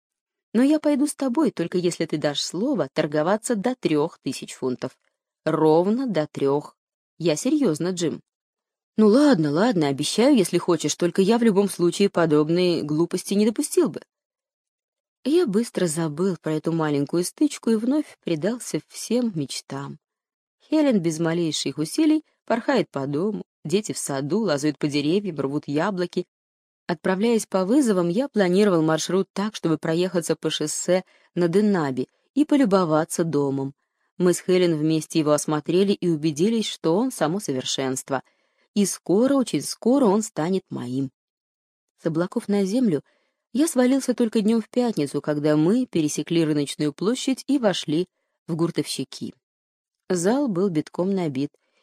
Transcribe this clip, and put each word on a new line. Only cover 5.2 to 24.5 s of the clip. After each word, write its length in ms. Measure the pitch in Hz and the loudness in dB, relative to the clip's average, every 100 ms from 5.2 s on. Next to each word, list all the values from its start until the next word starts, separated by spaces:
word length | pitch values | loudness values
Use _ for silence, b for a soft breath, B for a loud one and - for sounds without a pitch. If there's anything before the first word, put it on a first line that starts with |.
| _ _ 156 | _ _ -2
Ровно 640 | 156 156 156 180 233 262 | 2 4 4 4 0 0
до 200 | 165 151 | -2 -4
трёх. 480 | - 139 143 - _ _ _ _ - | -2 0 0 -4 _ _ _ _ -4
Я 180 | 165 151 | -2 0
серьёзно, 540 | 254 302 233 151 170 | 0 2 2 0 -2
Джим». 300 | 180 165 - - _ _ _ _ _ _ - | -2 -4 -4 -12 _ _ _ _ _ _ 2
«Ну 100 | 214 | 6
ладно, 440 | 240 294 190 151 | 6 6 4 2
ладно, 360 | 151 233 180 143 | 2 2 2 0
обещаю, 480 | 135 147 - 254 262 | 0 -2 2 4 4
если 220 | 170 175 | 2 0
хочешь, 380 | - 165 151 - | 0 0 -2 -2
только 260 | 175 180 | -2 2
я 160 | 190 233 | 2 4
в 60 | |
любом 260 | 233 190 202 | 4 2 0
случае 400 | - 175 - 202 | 0 0 2 0
подобные 720 | - 165 151 151 170 180 160 | 2 2 4 2 2 2 0
глупости 500 | 147 151 170 180 - | -2 -2 -2 -4 -2
не 120 | 202 214 | 0 0
допустил 440 | 220 294 - 262 | 0 -2 0 0
бы». 120 | - - _ _ _ _ _ _ _ _ _ _ _ 254 | -2 -14 _ _ _ _ _ _ _ _ _ _ _ 0
Я 200 | 330 320 | 2 2
быстро 400 | 190 233 - 180 | 0 -2 -2 -2
забыл 500 | 156 160 147 190 165 | -2 -4 -2 -2 -2
про 160 | 156 | -4
эту 180 | 156 165 | -4 -2
маленькую 520 | 165 156 143 143 170 | -2 0 0 0 -2
стычку 480 | 180 - 294 - - | -2 -2 -2 -2 0
и 40 | 220 | 0
вновь 420 | 240 302 - - | 0 -2 -4 -8
предался 560 | - 160 180 233 - 160 - | -6 -4 -4 -6 -6 -8 -8
всем 440 | - - 233 233 | -12 -4 -2 -2
мечтам. 640 | 165 139 - - 139 139 151 _ _ _ _ _ _ - | -4 -6 -8 -12 -12 -12 -14 _ _ _ _ _ _ -4
Хелен 300 | 311 285 214 | 0 2 2
без 200 | 165 156 | 0 -2
малейших 600 | 165 170 165 147 143 139 | -2 0 -2 -4 -6 -6
усилий 440 | 156 - 311 311 - _ - | -4 0 2 2 -2 _ -4
порхает 440 | 233 262 262 156 | -2 0 0 0
по 180 | 139 139 | -4 -4
дому, 360 | 147 208 190 - _ 156 | -4 -4 -6 -12 _ -4
дети 260 | 190 - | -2 -2
в 60 | 135 | -8
саду, 440 | - 139 139 190 | -6 -4 -2 -2
лазают 360 | 208 | 0